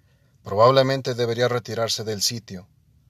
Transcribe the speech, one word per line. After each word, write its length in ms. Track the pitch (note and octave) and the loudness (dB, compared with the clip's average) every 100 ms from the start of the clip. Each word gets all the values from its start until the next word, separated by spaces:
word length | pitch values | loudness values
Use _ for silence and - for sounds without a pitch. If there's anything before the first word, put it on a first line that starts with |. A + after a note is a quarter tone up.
| _ _ _ _ | _ _ _ _
Probablemente 720 | - G2+ A#2+ C3+ C3 C3+ C3 | -4 4 6 6 2 0 -4
debería 340 | A#2 A#2 A2+ B2 | -4 -4 0 0
retirarse 560 | A#2+ - A2 A2+ - | 0 -4 -4 -4 -4
del 160 | A2 G#2 | -6 -4
sitio, 480 | - A#2 - F#2+ - _ _ _ _ | -4 -6 -12 -16 -16 _ _ _ _